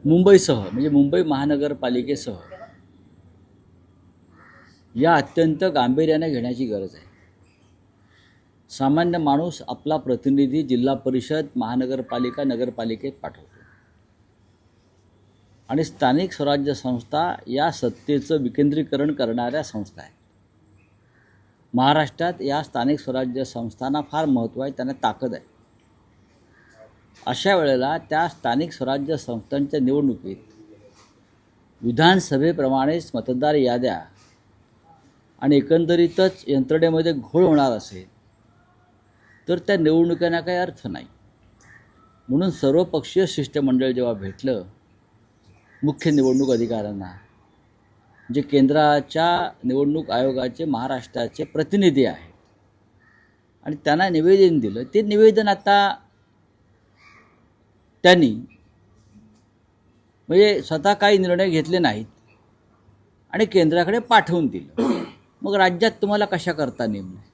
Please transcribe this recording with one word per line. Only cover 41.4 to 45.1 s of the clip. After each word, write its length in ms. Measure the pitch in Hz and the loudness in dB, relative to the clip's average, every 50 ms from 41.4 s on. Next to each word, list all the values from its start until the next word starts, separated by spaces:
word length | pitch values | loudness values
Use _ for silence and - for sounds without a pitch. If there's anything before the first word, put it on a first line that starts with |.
| _ _ _ _ - - - - _ _ _ _ _ _ _ _ _ | _ _ _ _ -20 -20 -20 -20 _ _ _ _ _ _ _ _ _
म्हणून 220 | - 127 147 180 190 | -2 -2 0 0 0
सर्वपक्षीय 760 | 160 - - 135 135 170 180 170 - 156 127 - - 185 190 | -2 -2 0 2 2 2 0 0 -4 -6 -6 -2 -2 0 0
शिष्टमंडळ 640 | 165 - - 139 127 - 147 139 135 127 127 131 131 | 0 -2 -6 -6 -4 -4 -2 0 0 2 2 0 0
जेव्हा 220 | 123 127 123 120 117 | -2 -2 -2 -4 -4
भेटलं 500 | 101 98 95 95 - - 135 127 101 87 92 - _ _ _ _ _ _ _ | -6 -8 -12 -12 -8 -4 -4 -4 -4 -6 -12 -20 _ _ _ _ _ _ _